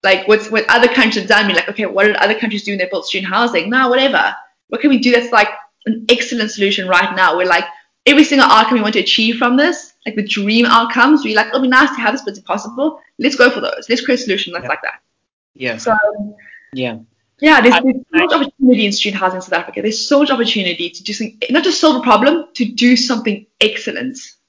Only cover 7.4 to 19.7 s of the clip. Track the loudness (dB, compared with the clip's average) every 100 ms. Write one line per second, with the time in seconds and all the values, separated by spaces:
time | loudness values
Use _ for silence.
7.4 | 2 0 -2 -14 _ _ 2 4 4 4
8.4 | 6 4 4 2 0 -2 -2 0 0 0
9.4 | 0 2 2 -2 -10 _ -10 -8 -6 -4
10.4 | 0 2 4 2 2 0 4 4 2 -2
11.4 | 0 -2 2 4 2 0 -4 -4 -8 -12
12.4 | -8 -8 -6 -4 -4 -4 _ -4 -4 2
13.4 | 2 2 -6 -8 -4 -4 0 -2 -2 -4
14.4 | -6 -10 -6 -6 -8 -12 _ _ _ _
15.4 | _ _ -8 -4 -2 0 0 -4 -12 -14
16.4 | -20 -20 _ -8 -6 -8 -16 _ _ _
17.4 | 4 4 4 2 0 -2 -2 0 0 0
18.4 | -2 _ 2 4 2 -2 -4 -2 -4 -4
19.4 | -6 -6 -6